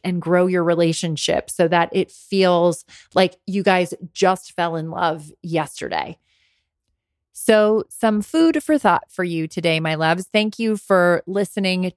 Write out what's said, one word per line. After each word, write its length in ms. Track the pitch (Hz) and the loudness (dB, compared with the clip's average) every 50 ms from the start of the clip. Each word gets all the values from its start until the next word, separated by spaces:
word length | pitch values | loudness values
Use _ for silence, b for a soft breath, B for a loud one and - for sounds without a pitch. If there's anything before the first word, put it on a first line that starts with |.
| - | -6
and 180 | 185 180 175 | -6 -4 -4
grow 240 | - 165 180 180 180 | 0 2 2 4 4
your 160 | 185 185 180 | 2 2 0
relationship 880 | 170 175 170 170 175 165 160 - - 165 156 139 - - 160 - - - | 2 2 2 2 2 2 0 -2 -4 -6 -6 -4 -2 -2 -2 -2 -2 -4
so 160 | - - 175 | -2 0 2
that 220 | 165 175 170 170 170 | 2 4 2 2 0
it 180 | - 190 - - | -2 -4 -4 -4
feels 760 | - - - - 202 190 190 180 175 170 175 175 165 - - B B B B B B | -8 -20 -10 -4 0 2 4 4 4 4 2 2 0 -2 -8 B B B B B B
like 180 | 165 190 175 - _ _ - | 0 0 0 -2 _ _ -6
you 160 | 185 202 180 | -4 -2 0
guys 280 | 202 185 180 180 - - - 185 160 | 2 2 2 0 -2 -6 -12 -16 -12
just 400 | - - - 185 190 185 - - | -4 0 0 2 0 0 -4 -10
fell 240 | - - 170 170 165 | -6 -6 -4 -4 -4
in 160 | 165 160 165 | -6 -8 -8
love 400 | 160 - 180 165 160 160 151 151 - _ | -6 -4 -2 -2 -2 -4 -10 -18 -20 _
yesterday." 760 | - 170 160 160 151 - - - - - - 78 - - 160 - _ _ _ _ _ _ _ _ _ _ _ _ _ _ _ _ _ _ _ _ _ _ - - | -8 -4 -4 -4 -4 -4 -8 -12 -10 -6 -6 -6 -6 -6 -10 -18 _ _ _ _ _ _ _ _ _ _ _ _ _ _ _ _ _ _ _ _ _ _ -16 -4
So 440 | - - 220 214 214 208 220 220 - - | 0 2 4 4 4 4 2 0 -2 -6
some 320 | - - - 220 214 208 | -8 -4 -2 0 0 -2
food 440 | 202 - - 320 330 330 320 302 - | -4 -2 0 2 2 2 2 0 0
for 140 | - 311 277 | 0 0 2
thought 260 | - 202 175 - - - | 2 2 2 0 -2 -6
for 140 | - - | -8 -6
you 240 | 185 180 170 160 160 | -6 -4 -4 -4 -6
today, 320 | 160 - 180 165 170 160 160 | -6 -6 -2 -2 0 0 0
my 160 | 160 160 160 | -2 -2 -2
loves. 320 | 156 160 160 170 180 185 | 0 0 0 0 -2 -2
Thank 320 | - - 214 214 220 - - | -2 -2 0 0 -2 -4 -4
you 180 | 226 220 214 | -2 -2 -2
for 460 | 202 - - 196 185 175 175 175 - - | -2 0 2 2 4 4 4 2 0 -2
listening 680 | 175 190 202 202 - - 208 196 185 185 185 185 185 - | -4 -4 -4 -4 -4 -4 -2 -2 0 0 -2 -2 -4 -6